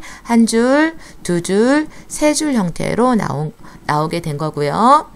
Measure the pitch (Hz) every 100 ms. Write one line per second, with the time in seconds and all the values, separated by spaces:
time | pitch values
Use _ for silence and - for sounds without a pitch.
0 | - - - 233 226 226 247 277 320 330
1 | - - - 175 170 196 240 294 302 -
2 | - - 302 302 311 247 175 - - -
3 | 247 233 - 139 156 - - - - 151
4 | 156 170 160 143 156 143 147 160 233 294
5 | -